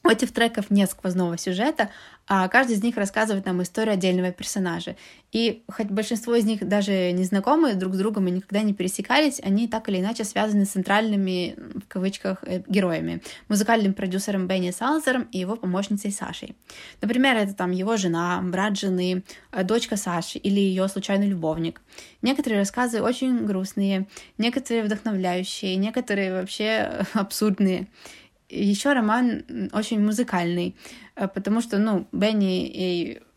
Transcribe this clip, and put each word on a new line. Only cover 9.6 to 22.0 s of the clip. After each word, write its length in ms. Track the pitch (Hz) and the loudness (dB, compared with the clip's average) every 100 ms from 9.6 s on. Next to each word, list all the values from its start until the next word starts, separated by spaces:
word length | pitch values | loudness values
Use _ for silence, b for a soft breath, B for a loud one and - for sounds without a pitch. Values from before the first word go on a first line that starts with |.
| 233 | 0
так 220 | 220 220 | -4 -2
или 100 | 190 | -2
иначе 240 | 190 233 | -2 -2
связаны 400 | 208 - 214 208 | -4 -2 2 2
с 60 | 196 | 2
центральными, 840 | 196 185 202 220 202 190 180 175 - | 0 2 2 2 0 0 0 -2 -6
в 280 | - - - | -12 -12 -8
кавычках, 520 | 190 190 196 190 190 - | -4 -2 -2 -6 -6 -4
э, 160 | 185 - | -6 0
героями. 540 | 196 185 160 165 170 B B - | 0 2 0 -4 -6 B B -2
Музыкальным 420 | 208 214 233 202 | 0 4 4 4
продюсером 540 | 190 196 190 196 196 180 | 0 -2 -2 -2 -2 0
Бенни 240 | 190 175 | 0 -2
Салзером 580 | 180 240 311 294 254 - | -2 0 0 2 0 -2
и 60 | 180 | -4
его 160 | 185 | -4
помощницей 580 | 226 185 180 196 202 208 | -4 -2 -2 -2 -2 -2
Сашей. 440 | 202 - - - - B B B B | -6 -8 -10 -14 -16 B B B B
Например, 340 | 208 247 269 233 | 0 4 4 4
это 160 | 202 | 2
там 180 | 196 180 | -2 -2
его 280 | 185 190 226 | 0 0 2
жена, 420 | 185 165 175 180 | 2 0 0 0
брат 360 | 185 185 208 196 | -2 0 0 0
жены, 440 | 196 185 180 185 - B B | 0 0 0 -2 -4 B B
э, 120 | - | -4
дочка 340 | 185 226 233 208 | 0 0 0 -4
Саши 400 | 190 175 165 - | -2 -4 -4 -4
или 220 | 202 202 | 0 2
её 280 | 196 185 190 | 2 2 0
случайный 400 | 196 196 196 202 | -2 -2 0 2
любовник. 540 | 185 160 160 165 - _ B | 0 -2 -2 -4 -6 _ B